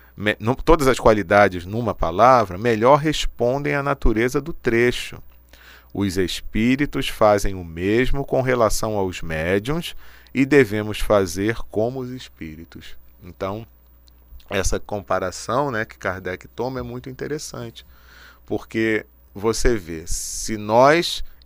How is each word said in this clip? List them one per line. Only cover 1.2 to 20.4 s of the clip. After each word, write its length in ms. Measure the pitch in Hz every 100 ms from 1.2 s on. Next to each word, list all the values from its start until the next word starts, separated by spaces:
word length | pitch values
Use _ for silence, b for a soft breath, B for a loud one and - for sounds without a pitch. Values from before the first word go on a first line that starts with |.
| 87 101 101 90
numa 300 | 87 110 113
palavra, 640 | - 82 90 120 127 98 90
melhor 380 | 120 107 120 147
respondem 800 | 156 147 - - 120 139 143
à 80 | 143
natureza 580 | 139 139 127 110 123 139
do 120 | 143
trecho. 680 | - 123 113 123 120 - 87 - - _ b b b b
Os 220 | 95 98 87
espíritos 920 | 90 - - 107 117 135 143 139 -
fazem 460 | - 107 104 104
o 100 | 95
mesmo 600 | 85 80 95 113 127 139
com 160 | 135 135
relação 560 | 127 123 107 - 113 104
aos 240 | 92 -
médiuns 720 | 82 78 85 101 110 165 - - b b b
e 120 | 123 135
devemos 520 | 143 107 107 107 104
fazer 580 | - 104 92 87 104 113 -
como 300 | 101 117 135
os 100 | 123
espíritos." 880 | 127 - - 80 78 82 87 - - - -
Então, 440 | 92 - 95 107 117 _ _ - _ - - - -
essa 280 | 101 92 98
comparação, 920 | - 104 - 92 92 - - 120 147
né, 140 | 110
que 140 | 110 -
Kardec 480 | 98 92 92 92 -
toma 320 | - 123 127
é 20 |
muito 260 | 123 123 131
interessante, 800 | 127 135 151 - 123 117 - - b b b b b
porque 600 | - 107 - 110 110 107 - _ _
você 420 | 101 110 110 127 113
vê, 280 | 85 80 90
se 500 | - - -